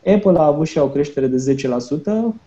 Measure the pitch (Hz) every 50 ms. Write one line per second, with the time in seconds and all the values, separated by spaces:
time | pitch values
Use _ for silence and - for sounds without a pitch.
0 | _ - 202 208 202 196 180 160 156 151 147 151 160 156 - 160 143 135 139 143
1 | 143 143 - 139 131 131 127 131 131 135 139 135 135 131 123 123 120 - 139 156
2 | - 202 214 220 226 233 220 - _